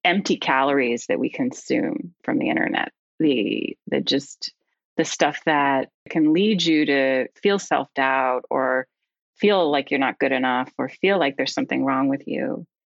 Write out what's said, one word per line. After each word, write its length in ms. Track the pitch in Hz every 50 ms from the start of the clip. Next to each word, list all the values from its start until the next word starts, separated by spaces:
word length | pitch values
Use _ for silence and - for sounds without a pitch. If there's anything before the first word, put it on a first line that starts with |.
| -
empty 320 | 180 175 202 165 - 185
calories 680 | - - - 135 131 135 143 139 139 127 120 117 120 - -
that 100 | - -
we 120 | 127 127
consume 840 | - - 135 123 - - - - - - - - - - - - - _ -
from 140 | - - -
the 120 | - -
internet, 420 | - - - - - - - - - _ _ _ _ -
the, 600 | 160 151 135 117 101 104 - - - - - _ -
the 140 | - - 139 131
just 500 | - 135 139 - - - - - - - _ _ _ _ _ _ _ - -
the 60 | 160
stuff 340 | - - - 170 147 147 - -
that 420 | 170 156 147 143 139 139 135 131 - _ _ - -
can 240 | - 165 156 151 156
lead 280 | 175 202 214 220 180 160
you 220 | 165 160 151 151
to 420 | 151 143 139 135 135 131 131 127 - _ _ -
feel 160 | 202 202 196
self-doubt 840 | - - 185 170 139 - - - 135 135 135 135 131 131 127 127 - -
or 360 | - 135 131 131 127 131 127 _ _ _ _ _ _ _ _ _ _ -
feel 320 | - 208 208 190 175 151
like 200 | 147 143 135 -
you're 80 | 147 139
not 200 | 135 127 110 -
good 140 | - 135 135
enough 380 | 127 131 131 123 123 127 - -
or 140 | - 131 131
feel 280 | - - - 190 196 190
like 160 | 160 139 139
there's 180 | - 160 - -
something 280 | - 135 - 135 131 135
wrong 260 | 135 135 131 135 139
with 160 | 135 139 -
you. 400 | - - - - - - - 175 - _ _ _